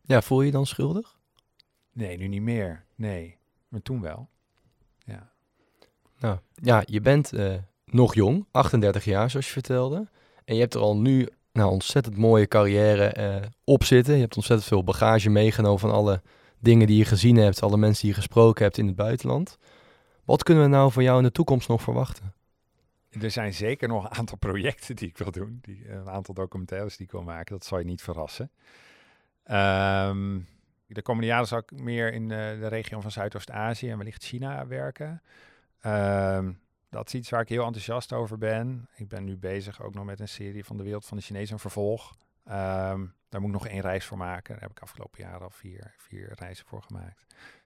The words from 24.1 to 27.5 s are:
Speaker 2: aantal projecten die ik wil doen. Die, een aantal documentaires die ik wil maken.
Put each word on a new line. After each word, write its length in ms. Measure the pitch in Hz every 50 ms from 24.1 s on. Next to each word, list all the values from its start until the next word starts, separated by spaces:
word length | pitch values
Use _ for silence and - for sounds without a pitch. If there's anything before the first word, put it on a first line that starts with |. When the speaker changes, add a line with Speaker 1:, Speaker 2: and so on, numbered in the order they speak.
Speaker 2:
aantal 260 | 110 113 117 - - 98
projecten 580 | - 104 - 104 95 143 - - - - 127
die 120 | - 107 85
ik 100 | - -
wil 140 | 92 101
doen. 280 | 90 90 95 110 117 123
Die, 280 | - 104 98 101 110 107
een 200 | 101 98 95 95
aantal 240 | 95 98 92 - 95
documentaires 640 | 95 95 90 - 95 92 - 95 95 104 104 - -
die 80 | 98
ik 60 | 95
wil 120 | - 104 87
maken. 300 | 85 85 82 85 -